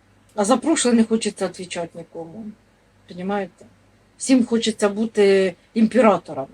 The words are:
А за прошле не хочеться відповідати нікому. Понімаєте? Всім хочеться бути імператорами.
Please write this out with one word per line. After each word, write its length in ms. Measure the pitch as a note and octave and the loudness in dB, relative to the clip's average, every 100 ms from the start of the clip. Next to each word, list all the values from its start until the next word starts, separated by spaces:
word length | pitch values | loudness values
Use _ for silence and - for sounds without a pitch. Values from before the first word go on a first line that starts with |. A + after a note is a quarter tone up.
| _ _ _ | _ _ _
А 100 | G#3+ | -2
за 120 | G3+ C4 | 0 0
прошле 360 | D#4 D#4+ A#3+ | 0 0 2
не 120 | A#3 | 2
хочеться 420 | A3 A3 G#3 - F#3 | 2 0 -4 -6 -8
відповідати 440 | F3 F3 F3 E3 | -8 -12 -10 -10
нікому. 500 | E3+ E3 E3+ E3 G#3+ G#3+ - _ _ _ _ - | -12 -18 -16 -16 -16 -16 -18 _ _ _ _ -20
Понімаєте? 560 | F3 F#3+ G3+ F#3 _ - _ _ _ _ - | -10 -6 -6 -6 _ -20 _ _ _ _ -8
Всім 280 | - C4 A3 | 2 2 4
хочеться 420 | A3+ A3 G#3 G#3 | -2 -2 -2 -2
бути 640 | G3+ A3+ - G3 G3 F#3+ - _ | -2 -4 2 4 4 2 -4 _
імператорами. 720 | A3+ A3 A3 A3 F3 - C#3 C3+ | 0 2 4 4 4 -2 -12 -12